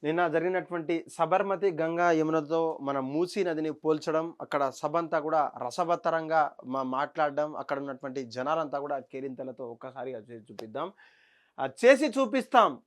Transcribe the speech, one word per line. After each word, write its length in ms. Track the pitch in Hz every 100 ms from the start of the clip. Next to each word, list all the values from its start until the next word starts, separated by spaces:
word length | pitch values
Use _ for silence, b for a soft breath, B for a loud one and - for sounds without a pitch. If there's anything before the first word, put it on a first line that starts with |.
నిన్న 240 | 147 165 175
జరిగినటువంటి 760 | 156 170 185 156 175 156 170 - -
సబర్మతి 540 | 160 185 196 190 196
గంగా 400 | 160 160 170 175
యమునతో 640 | 165 156 160 147 165 165 160
మన 180 | 139 139
మూసీ 440 | 131 147 180 208
నదిని 280 | 180 160 156
పోల్చడం, 600 | 151 156 156 156 156 165 -
అక్కడ 280 | 143 147 135
సభ 280 | 127 151 156
అంతా 220 | 165 165
కూడా 320 | 147 156 139 123 123
రసవత్తరంగా 840 | 120 170 170 170 165 160 160 147 - -
మా-, 180 | 131
మాట్లాడడం, 720 | 131 131 143 - 151 143 151 151
అక్కడ 240 | 131 143
ఉన్నటువంటి 440 | 139 127 139 131
జనాలంతా 560 | 123 117 131 160 151 139
కూడా 200 | 143 143
కేరింతలతో 720 | 127 135 135 127 131 123 127
ఒక్కసారిగా 480 | 117 135 127 127 123
చేసి 240 | 107 117 107
చూపిద్దాం. 400 | 107 113 113 165 - b b b b b -
ఆ, 100 | 131 - 233
చేసి 240 | 269 285
చూపిస్తాం. 720 | 247 262 254 - 247 202 135